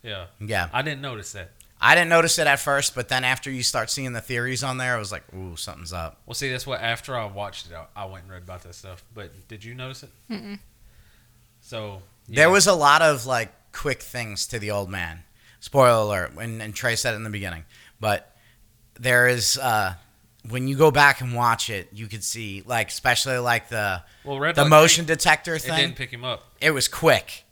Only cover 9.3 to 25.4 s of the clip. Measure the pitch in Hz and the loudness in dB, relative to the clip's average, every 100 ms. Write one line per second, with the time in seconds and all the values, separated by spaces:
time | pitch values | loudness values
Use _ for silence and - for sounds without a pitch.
9.3 | 98 - 107 110 127 131 127 135 _ _ | -20 -20 -18 -16 -14 -14 -16 -20 _ _
10.3 | 208 208 202 - _ - - _ _ _ | -14 -12 -18 -20 _ -20 -20 _ _ _
11.3 | _ _ _ - 113 107 98 - _ - | _ _ _ -14 -12 -12 -14 -20 _ -6
12.3 | 120 160 196 185 180 143 151 160 139 120 | 4 6 8 4 6 6 6 6 2 -2
13.3 | 123 113 _ _ - 147 127 - 127 110 | -4 -4 _ _ -8 -6 -6 -8 -10 -10
14.3 | 98 - 120 104 101 92 95 85 82 - | -8 -8 -6 -4 -6 -6 -8 -8 -10 -20
15.3 | _ _ _ - 139 127 113 104 98 76 | _ _ _ -2 4 6 6 2 -2 -4
16.3 | 76 113 113 107 98 127 113 127 107 110 | -8 -12 -10 -12 -6 -4 -2 -2 -4 -8
17.3 | 104 95 82 80 - - _ 107 101 - | -8 -10 -12 -16 -20 -20 _ -4 -4 -6
18.3 | _ _ _ _ _ _ - 123 123 123 | _ _ _ _ _ _ -6 2 4 4
19.3 | 120 110 139 131 107 95 90 _ _ _ | 2 0 0 0 0 0 -6 _ _ _
20.3 | _ 107 123 131 139 156 147 143 - 123 | _ -10 -6 -4 6 6 8 6 6 -4
21.3 | 120 120 117 - 101 87 104 110 104 - | 0 2 2 -2 -6 -10 -16 -12 -10 -8
22.3 | 113 110 98 113 120 107 - 127 120 135 | -8 -10 -12 -6 -4 -4 -2 0 0 0
23.3 | 127 120 117 - 117 104 92 - _ 139 | -2 0 -2 -2 -4 -4 -4 -10 _ -10
24.3 | 139 151 165 147 156 160 165 160 160 - | -4 -2 2 8 8 8 6 2 0 4
25.3 | 156 | 2